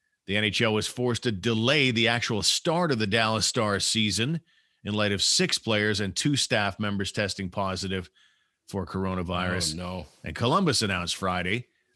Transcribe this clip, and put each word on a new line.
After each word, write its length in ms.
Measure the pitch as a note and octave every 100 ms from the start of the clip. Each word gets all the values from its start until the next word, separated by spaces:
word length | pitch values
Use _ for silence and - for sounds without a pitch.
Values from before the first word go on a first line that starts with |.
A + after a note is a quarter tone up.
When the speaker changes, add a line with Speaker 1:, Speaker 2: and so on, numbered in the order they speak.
| _ _ -
Speaker 1:
The 100 | G2+
N 60 |
H 180 | G#2+ G2+
L 120 | A#2 G#2+
was 100 | G#2
forced 360 | - B2 A2+
to 80 | B2
delay 580 | G2+ A2 A2+ A2+ D3+ C3
the 180 | A#2 A2+
actual 360 | A#2+ - A2
start 480 | F2+ - - E3 F3
of 80 | B2+
the 80 | G#2+
Dallas 400 | A2+ A2 A2 G#2
Stars 360 | - G#2+ G2+ -
season 560 | A2+ G#2+ F#2+ A#2+ E3 - _ _ _
in 100 | G2+
light 180 | G#2 G#2
of 120 | G2+
six 340 | - - F3+ -
players 420 | - G#2+ G#2 G2+
and 160 | G2+ F2
two 200 | D3 C#3
staff 440 | - A#2 G2+ F#2+
members 320 | G#2 G2+ G2
testing 380 | - G2+ - F#2+
positive 640 | F2 G2 F#2 G2 F#2+ F2+ _ _ _ _ _ -
for 160 | G2 F2
coronavirus. 880 | F#2+ F#2+ F#2 F2+ F2 F2+ F2+ E2+
Speaker 2:
Oh, 40 | D#2+
no. 280 | F2+ F#2 E2 _
Speaker 1:
And 120 | E2 E2
Columbus 480 | A#2+ E3+ F#3 B2+
announced 320 | G#2+ F#2 F2 -
Friday 500 | F#2+ F2+ F2 A2+ B2+ _ _